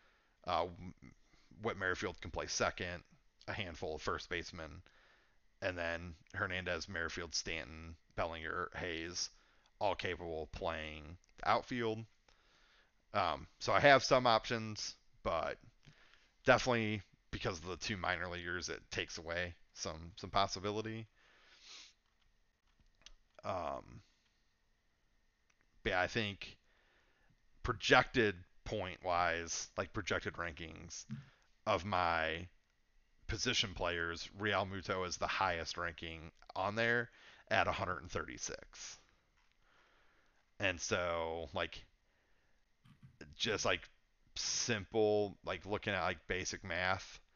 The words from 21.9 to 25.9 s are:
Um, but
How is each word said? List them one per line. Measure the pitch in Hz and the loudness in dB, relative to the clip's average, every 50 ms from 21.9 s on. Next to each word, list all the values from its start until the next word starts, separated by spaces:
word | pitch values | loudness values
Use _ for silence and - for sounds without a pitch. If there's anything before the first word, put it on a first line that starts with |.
| - _ _ _ _ _ _ _ _ _ _ _ _ _ _ _ _ _ _ _ _ _ - - - _ _ _ _ - - | -20 _ _ _ _ _ _ _ _ _ _ _ _ _ _ _ _ _ _ _ _ _ -20 -20 -20 _ _ _ _ -12 -6
Um, | 101 98 90 82 73 69 62 50 50 60 - - _ _ _ _ _ _ _ _ _ _ _ _ _ _ _ _ _ _ _ _ _ _ _ _ _ _ _ _ _ _ _ _ _ _ - - | -4 -4 -2 -2 -2 -4 -6 -8 -10 -16 -18 -18 _ _ _ _ _ _ _ _ _ _ _ _ _ _ _ _ _ _ _ _ _ _ _ _ _ _ _ _ _ _ _ _ _ _ -4 0
but | 107 | 2